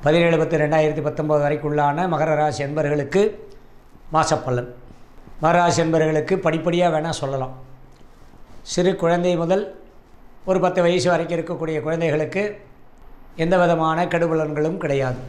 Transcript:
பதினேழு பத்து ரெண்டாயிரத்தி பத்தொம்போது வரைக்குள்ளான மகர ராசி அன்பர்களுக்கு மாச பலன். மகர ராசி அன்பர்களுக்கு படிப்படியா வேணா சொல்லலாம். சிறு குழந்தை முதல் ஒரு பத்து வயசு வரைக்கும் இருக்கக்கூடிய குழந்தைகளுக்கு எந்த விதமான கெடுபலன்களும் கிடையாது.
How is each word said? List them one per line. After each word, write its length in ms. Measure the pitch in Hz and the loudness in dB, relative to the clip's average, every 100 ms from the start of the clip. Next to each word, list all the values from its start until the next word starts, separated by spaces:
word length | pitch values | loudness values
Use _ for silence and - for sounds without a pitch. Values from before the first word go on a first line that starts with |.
| 147 | 2
பதினேழு 320 | 165 170 165 | 2 4 2
பத்து 220 | 160 160 | 2 0
ரெண்டாயிரத்தி 420 | 151 156 156 147 151 | 2 2 2 0 -4
பத்தொம்போது 340 | 151 151 151 143 | -4 0 2 2
வரைக்குள்ளான 600 | 147 147 147 143 143 185 | -2 -2 0 0 0 -2
மகர 180 | 156 156 151 | 0 0 2
ராசி 240 | 151 143 139 | 0 -2 -4
அன்பர்களுக்கு 560 | 147 143 147 139 185 214 - - - - - - - - 156 | -2 0 0 0 2 2 0 -16 -20 -20 -20 -20 -20 -2 0
மாச 240 | 151 151 131 | 2 0 0
பலன். 240 | 123 123 - - - - - - - | -4 -4 -14 -20 -20 -20 -20 -20 -2
மகர 120 | 156 170 | 2 4
ராசி 200 | 175 - | 4 2
அன்பர்களுக்கு 540 | 160 165 156 156 151 185 180 | 2 2 2 2 0 0 0
படிப்படியா 440 | 160 160 170 175 156 | 0 0 2 2 2
வேணா 160 | 160 - | -2 -4
சொல்லலாம். 320 | 135 135 123 - - - - - - - - - - - - | -4 -4 -6 -10 -18 -20 -20 -20 -20 -20 -20 -20 -20 -20 -8
சிறு 200 | - 180 190 | 0 0 2
குழந்தை 320 | 165 175 175 175 | 2 2 2 0
முதல் 200 | 165 190 - - - - - - - - - | 2 0 -2 -12 -20 -20 -20 -20 -20 -14 -2
ஒரு 120 | 190 180 | 2 2
பத்து 160 | 180 170 | 2 2
வயசு 200 | 180 175 | 2 2
வரைக்கும் 240 | 170 170 170 | 0 0 -4
இருக்கக்கூடிய 380 | 165 175 160 156 151 | -4 -6 -4 -4 -2
குழந்தைகளுக்கு 580 | 165 165 151 156 190 208 208 - - - - - - - - 165 | -2 0 0 -2 -2 -4 -6 -18 -20 -20 -20 -20 -20 -20 -4 2
எந்த 100 | 185 | 4
விதமான 460 | 175 165 160 160 175 | 4 4 2 0 0
கெடுபலன்களும் 680 | 170 165 160 156 151 151 180 | 0 2 0 0 0 -2 -2
கிடையாது. 380 | 156 139 131 123 | -2 0 0 -4